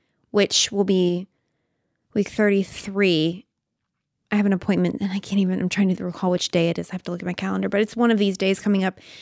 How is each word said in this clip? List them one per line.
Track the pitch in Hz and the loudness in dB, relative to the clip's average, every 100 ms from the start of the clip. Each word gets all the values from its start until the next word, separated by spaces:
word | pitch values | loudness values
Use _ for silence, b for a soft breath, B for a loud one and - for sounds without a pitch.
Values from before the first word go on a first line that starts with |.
| _ _ _ | _ _ _
which | 202 202 - - | 0 2 2 0
will | 202 | 0
be | 196 190 175 175 190 _ _ _ _ _ _ _ _ | 2 4 2 0 -4 _ _ _ _ _ _ _ _
week | 214 196 | -4 -2
thirty-three, | - 208 196 190 - - 196 196 160 160 175 - _ _ _ _ _ _ _ _ | 0 2 2 0 -6 -8 0 2 2 0 -2 -10 _ _ _ _ _ _ _ _
I | 208 | 0
have | 202 | 2
an | |
appointment, | 185 - 180 180 - | 2 2 0 0 -2
and | 196 | -4
I | 196 | -6
can't | - 196 | -2 0
even, | 190 185 | 0 0
I'm | 180 | -2
trying | - 196 | 0 0
to | 180 | 0
recall | 180 170 185 | -4 -4 -2
which | 180 - | 0 0
day | 175 165 | 0 0
it | 165 | -2
is. | 170 | -6
I | |
have | 185 | -8
to | - | -8
look | 175 | -8
at | 180 | -6
my | |
calendar, | 180 190 190 190 | -6 -4 -2 -2
but | 202 | 0
it's | 214 | 0
one | 226 240 | 0 2
of | 220 | 2
these | 202 185 | 2 0
days | 190 190 | 0 0
coming | 208 196 | 0 2
up | 190 - B B | 0 -4 B B